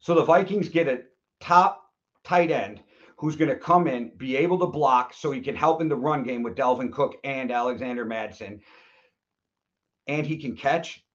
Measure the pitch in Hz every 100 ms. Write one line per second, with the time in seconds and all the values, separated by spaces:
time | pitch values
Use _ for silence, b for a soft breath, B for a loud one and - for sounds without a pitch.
0 | - 170 147 170 - 202 165 165 160 127
1 | - _ _ _ - 180 190 - _ _
2 | _ _ - 180 170 143 98 107 _ b
3 | b _ 151 147 156 131 - 175 165 123
4 | 117 - 131 131 170 180 175 147 139 123
5 | 123 - 151 135 131 117 156 160 160 139
6 | 135 147 123 123 117 98 127 127 127 -
7 | 139 - 139 135 127 123 123 120 127 120
8 | 113 113 107 - 101 104 b b b b
9 | b _ _ _ _ _ _ _ _ _
10 | - 147 147 156 135 - 139 165 - -
11 | _